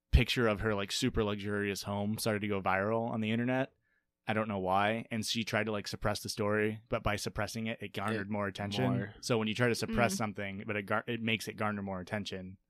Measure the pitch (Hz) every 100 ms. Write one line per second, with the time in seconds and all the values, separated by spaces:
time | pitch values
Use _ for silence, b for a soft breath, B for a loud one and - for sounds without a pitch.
0 | - - 117 - 113 104 107 101 98 -
1 | 127 117 104 104 98 104 101 95 - 101
2 | 101 107 113 104 104 101 95 95 101 113
3 | 117 117 110 113 120 127 135 _ _ _
4 | _ _ - 107 110 101 92 95 104 113
5 | - 113 104 117 110 110 110 104 95 107
6 | 107 101 107 - 104 107 107 107 113 117
7 | 104 101 - - 104 117 110 117 101 -
8 | 101 110 98 104 101 95 101 104 127 123
9 | 107 - - 120 110 107 123 113 110 113
10 | 117 98 110 101 101 98 107 104 101 107
11 | - 117 113 110 - 104 107 104 98 95
12 | 87 107 98 95 92 98